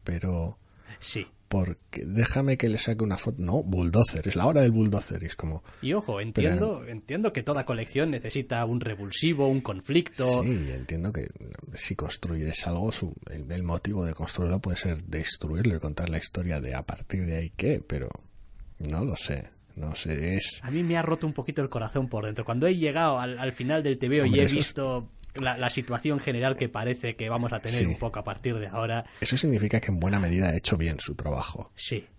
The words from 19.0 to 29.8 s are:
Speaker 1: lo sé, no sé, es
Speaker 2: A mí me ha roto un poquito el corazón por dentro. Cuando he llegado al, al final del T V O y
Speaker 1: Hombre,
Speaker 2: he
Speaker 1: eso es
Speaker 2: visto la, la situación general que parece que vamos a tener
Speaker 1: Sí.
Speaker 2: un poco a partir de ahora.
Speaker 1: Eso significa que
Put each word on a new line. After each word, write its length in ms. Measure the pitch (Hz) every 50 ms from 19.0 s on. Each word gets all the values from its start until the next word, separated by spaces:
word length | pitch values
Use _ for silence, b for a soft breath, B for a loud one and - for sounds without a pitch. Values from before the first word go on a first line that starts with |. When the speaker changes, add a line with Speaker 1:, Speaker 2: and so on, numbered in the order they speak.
| 117
Speaker 1:
lo 120 | 143 82
sé, 340 | - - - 73 65 - - - - _ _ -
no 220 | - 76 76 78
sé, 400 | - - 80 80 71 78 87 92
es 240 | 98 - - - -
Speaker 2:
A 80 | - 123
mí 140 | 139 165 175
me 120 | 165 170
ha 60 | 170
roto 240 | 160 156 165 160 170
un 60 | 156
poquito 280 | 143 - 123 - 147 156
el 80 | 139 135
corazón 400 | - 120 110 110 - 139 131 123
por 160 | - 107 104
dentro. 200 | 107 104 117 113
Cuando 220 | - 117 123 147 180
he 80 | 185
llegado 420 | 175 160 147 135 160 165 156 135 123
al, 200 | 123 127 127 120
al 140 | 131 131
final 300 | 123 - 123 131 156 160
del 160 | 147 143 135 127
T 100 | 135 123
V 140 | 139 147
O 20 | 139
y 40 | 127
Speaker 1:
Hombre, 140 | - 139
Speaker 2:
he 20 | 139
Speaker 1:
eso 140 | 131 139 151
es 80 | 147
Speaker 2:
visto 440 | - - 147 135 131 127 123 113 - - - - - -
la, 220 | - 131 127 120
la 140 | 120 127 123
situación 480 | - 139 123 120 120 117 - 151 147 139
general 380 | - 151 123 120 127 131 131
que 120 | - 127 117
parece 460 | - 107 110 123 123 123 - 117 113
que 140 | - 113 110
vamos 240 | 117 120 120 117
a 80 | 117 107
tener 180 | - 113 117 120
Speaker 1:
Sí. 80 | 113
Speaker 2:
un 100 | 85 -
poco 220 | - 120 113 - 107
a 60 | -
partir 320 | 107 98 - - 127 117
de 100 | 110 107
ahora. 380 | 95 95 113 113 113 113 117 117 B B B
Speaker 1:
Eso 160 | 107 - 131
significa 420 | 131 - 156 127 104 101 104 -
que 140 | 110